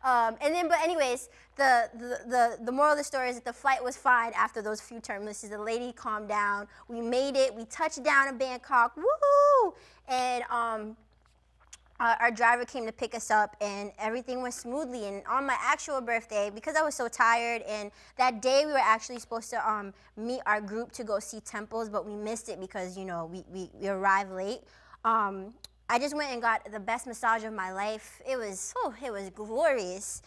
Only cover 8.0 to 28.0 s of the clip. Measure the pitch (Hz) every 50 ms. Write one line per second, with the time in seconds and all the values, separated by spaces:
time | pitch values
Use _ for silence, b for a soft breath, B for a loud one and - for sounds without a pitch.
8 | 254 302 294 277 269 277 269 233 262 262 254 247 - - - 247 233 240 - -
9 | 311 440 587 622 - 571 571 571 571 571 587 539 480 381 - B B B B B
10 | B - 262 254 254 254 247 247 240 - 240 240 233 233 226 220 214 214 220 226
11 | 220 _ _ _ _ _ _ _ _ _ _ _ _ _ - - _ _ _ _
12 | 240 233 233 - - 233 240 208 240 233 240 240 247 240 - 269 233 220 220 _
13 | - 220 - 233 220 - 220 214 214 208 - - - 202 202 196 202 208 - -
14 | 208 220 220 247 247 - 254 247 254 247 240 - - 233 240 - 320 247 247 254
15 | 220 202 196 202 208 - 220 254 277 277 262 233 214 240 285 311 - - 302 269
16 | 254 226 240 226 226 - 214 208 202 208 202 214 220 - 302 311 311 302 285 -
17 | 254 233 - - 247 226 233 233 233 233 233 233 - - 214 214 208 202 B B
18 | B B B - 254 254 247 220 202 254 254 269 294 302 302 269 240 208 220 226
19 | - - 254 240 226 - - 226 220 - - - - 220 214 214 208 196 196 b
20 | b b b - 214 233 247 262 - - 208 214 214 202 208 220 233 240 _ -
21 | 254 214 214 196 214 - - 220 - - - 220 208 214 - 226 226 220 202 214
22 | 170 208 208 208 208 214 226 220 - - 214 175 190 190 - 214 185 180 185 190
23 | 190 190 180 170 165 160 170 185 180 - - 190 185 170 - - - 196 196 190
24 | 190 196 190 196 202 196 190 185 185 196 226 254 - B B B B B B B
25 | _ 226 226 226 214 202 196 196 190 196 233 - _ - _ _ _ _ - 240
26 | 262 294 277 294 302 285 254 240 226 233 226 220 - - 208 214 196 190 226 247
27 | - 269 233 - - 240 226 226 214 220 220 214 190 185 190 190 196 214 220 214